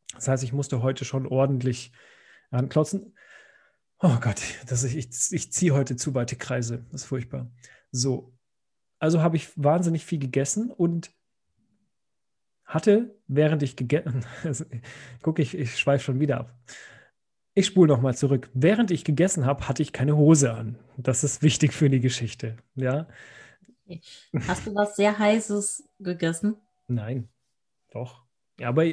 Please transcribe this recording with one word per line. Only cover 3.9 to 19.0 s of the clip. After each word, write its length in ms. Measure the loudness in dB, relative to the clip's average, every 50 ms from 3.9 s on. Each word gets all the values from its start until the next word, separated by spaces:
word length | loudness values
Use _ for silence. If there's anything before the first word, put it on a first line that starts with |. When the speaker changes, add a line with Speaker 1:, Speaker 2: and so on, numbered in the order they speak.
| _ _
Speaker 1:
Oh 160 | 2 2 2 2
Gott, 200 | 2 -2 -2 -2 -6 -10 -12 -14 -10
das, 160 | -6 -4 -4 -4
ich, 140 | -4 -4
ich, 120 | -6 -8 -10 -8 -6 -4 -4 -4
ich 200 | -4 -6 -6 -2
ziehe 200 | 0 2 2 4
heute 220 | 2 2 0 -4
zu 180 | -4 -4 -4 -2
weite 200 | -2 -2 -2 -4
Kreise. 500 | -8 -6 -4 -4 -4 -4 -4 -6 -8 -10 -12
Das 120 | -14 -14 -10
ist 40 |
furchtbar. 420 | -6 -6 -6 -6 -8 -10 -10 -10 -12 -14 _ -20 -20 -20 _ _ _ -6
So, 400 | -4 -2 -2 -2 -4 -6 -12 _ _ _ _ _ _ _ _ _ _ _ _ _ _
also 240 | 0 2 2 2 2
habe 140 | 2 0
ich 140 | 0 -4 -6 -6
wahnsinnig 480 | 0 2 2 2 4 2 0 0 -2 -4
viel 140 | -4 -4 -4
gegessen 520 | -4 -2 0 0 0 0 -2 -4 -4 -4
und 400 | -2 0 0 0 0 -2 -6 -8 _ _ _ _ _ _ _ _ _ _ _ _ _ _ _ _ _ _ _ _ _ _ _ _ _ _ _ _ _ _ _
hatte, 500 | -6 -6 0 4 4 4 4 2 0 -6 _ _ -2
während 340 | 0 2 4 4 2 2 0
ich 140 | -2 -4
gege-, 280 | -6 -2 -2 0 -2 0 -2 -4 -4 -6 -8 -10 -8 -6
<laughs> 800 | -6 -4 -6 -8 -10 -12 -14 -14 -16 -18 -20 -20 -20 -20 -6 -4
guck, 160 | -2 0 0
ich, 180 | -2 -2 -2
ich 220 | -4 -6 -4 -4 -2
schweife 260 | 2 2 2 2 0
schon 160 | -2 -2 0
wieder 180 | 0 0 0 -2
ab. 140 | -4 -8 -16 _ _ -20 -20 -20 -20 -20 -20 -20 -20 _ _ _ _ _ _ _ _ _ _
Ich 120 | 0 2
spule 220 | 4 6 8 8 8
nochmal 260 | 8 6 4 2 0
zurück. 340 | 0 2 2 2 0 0 -4 -2
Während 360 | 2 4 4 4 4 2 2
ich 140 | 0 -2